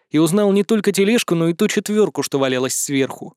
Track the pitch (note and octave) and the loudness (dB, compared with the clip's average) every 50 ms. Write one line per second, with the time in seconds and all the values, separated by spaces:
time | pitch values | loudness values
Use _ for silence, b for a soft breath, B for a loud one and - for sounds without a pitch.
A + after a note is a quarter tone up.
0 | _ _ - D3 D#3+ D#3 E3 G#3 G#3 G3+ F#3+ G3+ G3+ - A3+ G#3+ F#3+ G3+ G3 - | _ _ 0 2 2 2 2 2 2 2 2 2 2 2 0 0 2 0 0 2
1 | G3 G3 A#3 A#3 - - F3 E3 E3 E3 E3+ - G#3+ G3+ - A3 G3 - G#3 G#3 | 2 2 2 2 0 0 0 0 0 0 0 0 0 0 0 -2 -4 -2 0 0
2 | G#3 E3+ - - C3+ - - C#3 C3+ C3 C3 B2+ C3 B2+ - - - - C#3+ C3+ | 0 0 0 -4 -6 -4 -2 -2 -2 0 0 -2 -2 -4 -4 -6 -6 -2 -2 -2
3 | C3+ B2+ - - - - - | -2 -2 -4 -10 -18 -20 -20